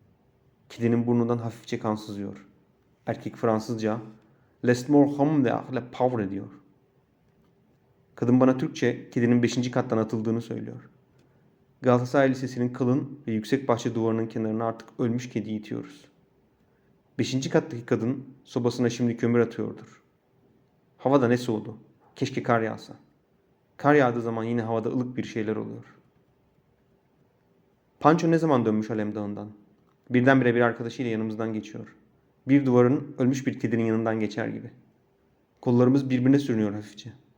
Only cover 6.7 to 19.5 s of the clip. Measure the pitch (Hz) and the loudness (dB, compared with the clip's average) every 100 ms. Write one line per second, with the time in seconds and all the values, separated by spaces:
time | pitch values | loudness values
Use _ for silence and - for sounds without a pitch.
6.7 | _ _ _ _ _ _ _ _ _ _ | _ _ _ _ _ _ _ _ _ _
7.7 | _ _ _ _ - 120 127 131 127 - | _ _ _ _ -4 2 6 6 4 -2
8.7 | - 120 123 - - 117 123 117 123 123 | -2 -2 -2 -6 0 2 4 2 0 -2
9.7 | 127 123 110 110 117 113 113 117 117 110 | -2 0 -2 -2 -2 -2 -4 -4 -10 -10
10.7 | 120 - _ _ _ _ _ _ _ _ | -14 -18 _ _ _ _ _ _ _ _
11.7 | _ 123 123 127 147 135 127 131 - 123 | _ 2 2 4 2 2 2 -4 -4 -4
12.7 | 123 123 127 131 - - 110 107 135 135 | 0 0 0 -2 -8 -6 -4 -2 -2 0
13.7 | 117 127 113 113 113 113 113 110 110 113 | 0 -2 -2 0 0 -4 -4 -4 -2 -4
14.7 | 113 - - 123 120 127 120 107 107 104 | -6 -10 -4 -2 -2 -4 -6 -6 -8 -8
15.7 | 117 113 - - _ _ _ _ _ _ | -10 -10 -18 -20 _ _ _ _ _ _
16.7 | _ _ _ _ - 127 131 135 160 - | _ _ _ _ -6 -4 -4 0 -2 -2
17.7 | 120 - 117 113 139 - - - - 120 | -8 -2 -2 -2 -6 -10 -20 -10 -4 -2
18.7 | 117 120 123 123 117 117 120 117 | 0 -2 -2 -4 -2 0 2 0